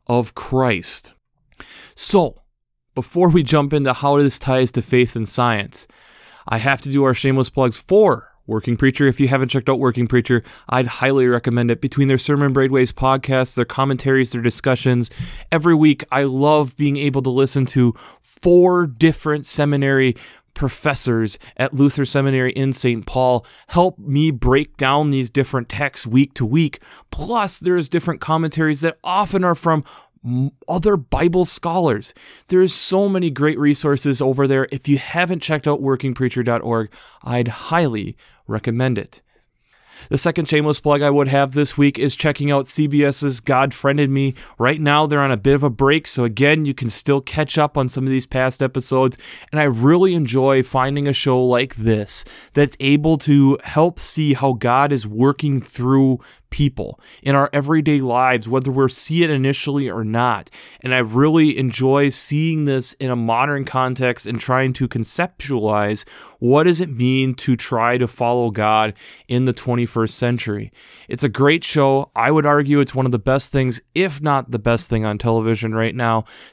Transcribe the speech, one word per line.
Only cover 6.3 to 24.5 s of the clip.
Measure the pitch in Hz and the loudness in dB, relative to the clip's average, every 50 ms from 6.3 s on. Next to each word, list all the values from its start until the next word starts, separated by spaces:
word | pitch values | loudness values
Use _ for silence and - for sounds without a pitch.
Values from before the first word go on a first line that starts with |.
| - - - - | -20 -16 -10 -6
I | 110 113 | -4 -2
have | 113 139 139 127 | 0 0 -2 -2
to | - 139 | -2 -2
do | 135 139 139 | 0 2 2
our | 131 127 | 2 0
shameless | - - 135 135 135 127 - | 0 0 0 0 0 0 -2
plugs | - 139 131 123 113 - | -2 -2 -2 -2 -2 -4
for | - - 185 208 220 185 127 107 - - _ _ _ - | -4 2 4 4 4 4 2 0 -4 -14 _ _ _ -8
Working | 110 110 - 120 120 | -6 -6 -4 -4 -2
Preacher. | 113 135 135 131 - 143 | 0 2 0 2 2 2
If | 135 120 - | 2 2 2
you | 139 123 | 0 0
haven't | 135 131 135 123 | 0 0 -2 -2
checked | 131 135 - - | -4 -2 0 0
out | 135 120 | 0 0
Working | 135 127 113 123 120 113 | 0 0 0 0 -2 0
Preacher, | 127 123 117 - 127 117 - - - - - - | 0 0 2 2 0 -2 -2 -4 -16 -18 -10 -4
I'd | - 127 131 120 | -2 -2 -2 -2
highly | - - 127 135 139 135 127 123 | -4 -2 -2 0 2 2 2 2
recommend | 120 120 - 127 117 120 120 117 | 2 0 0 -2 -2 0 0 0
it. | 117 - | -2 -2
Between | - 131 - 139 139 135 | -4 -4 0 0 2 2
their | 131 127 | 2 2
Sermon | - - 147 143 143 139 131 | 2 2 2 2 2 2 2
Braidways | 139 131 131 135 135 127 123 | 2 2 2 4 2 2 2
podcasts, | - - 131 131 135 135 - - 131 131 131 - - | 0 -2 0 0 0 0 0 -2 0 0 0 0 -2
their | 127 120 | -2 -2
commentaries, | - - - 139 139 135 123 - 135 135 131 127 120 | -2 -2 -2 -2 -2 -2 -2 -2 0 0 0 0 0
their | - 120 | -2 -2
discussions, | 117 120 - - - 139 127 123 - 131 123 123 120 - - - - - - - - - | -2 -2 -2 -2 0 -2 0 0 0 0 0 0 0 -4 -8 -12 -14 -12 -14 -14 -8 -4
every | 165 165 151 175 165 | -2 0 4 4 4
week | 151 156 151 139 131 - - | 6 6 4 4 2 -2 -2
I | 127 135 139 | 0 0 0
love | 139 127 131 143 151 151 151 147 127 - | 0 0 0 2 4 4 2 2 0 -2
being | - 147 143 143 143 | -2 -2 -2 0 0
able | 143 143 131 139 | -2 -2 -2 -2
to | 127 131 | -2 0
listen | 123 131 135 131 - 143 131 127 | 2 2 2 2 2 0 0 0
to | - 135 123 120 113 - - - - _ | 2 2 2 2 2 -2 -8 -20 -20 _
four | - - - - - 180 175 180 180 180 180 180 175 151 | -20 -20 -10 -4 2 4 6 6 6 6 4 2 0 -2
different | 120 110 156 160 151 - - 156 147 151 135 | 0 2 2 2 2 2 -2 -4 -4 -2 0
seminary | - - - 147 143 143 143 139 139 139 135 131 127 117 - - - - _ _ _ - | 0 0 2 2 2 0 0 0 2 2 2 2 2 0 -2 -8 -20 -20 _ _ _ -8
professors | - 143 131 - - - 151 139 - - 131 117 113 113 104 - - - - - | -4 -4 -4 -4 -4 -2 -2 0 0 0 0 0 0 0 -2 -4 -6 -10 -12 -6
at | - 107 - - | -4 -4 -2 0
Luther | 131 143 143 - - 135 | 2 2 2 2 0 -2
Seminary | - - 143 135 139 135 131 127 127 - | 0 0 0 0 0 0 0 0 -2 -2
in | - 135 135 127 | -2 -2 -2 0
Saint | - - 127 120 113 95 | 0 0 0 0 -2 -4
Paul | - - 131 127 127 127 117 - - - - - - | -4 -2 0 2 2 2 0 -2 -6 -20 -20 -12 -4
help | - 175 180 185 - - | 0 2 2 2 0 -4
me | 202 160 135 143 156 160 | -6 -2 0 2 2 2
break | 147 113 - 127 | 0 0 2 2